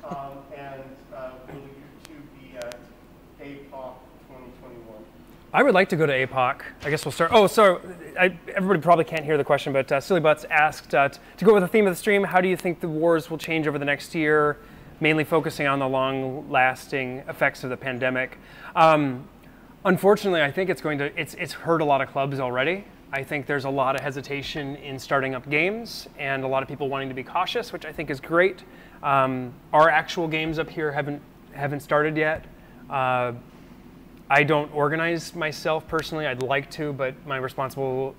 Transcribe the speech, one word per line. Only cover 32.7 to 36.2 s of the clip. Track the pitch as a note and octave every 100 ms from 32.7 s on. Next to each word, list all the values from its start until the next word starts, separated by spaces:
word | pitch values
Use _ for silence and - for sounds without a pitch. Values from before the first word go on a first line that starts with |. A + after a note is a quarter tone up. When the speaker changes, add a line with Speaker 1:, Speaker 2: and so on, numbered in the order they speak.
| - -
Speaker 2:
Uh, | C#3 B2+ B2+ B2 A#2+ - - - - - - - - -
I | C#3
don't | D3 D3+ D3+
organize | D3 C#3+ D#3+ E3 E3+ - E3+
myself | D#3 D3 F3 D#3 -
personally. | D#3+ D3 D#3+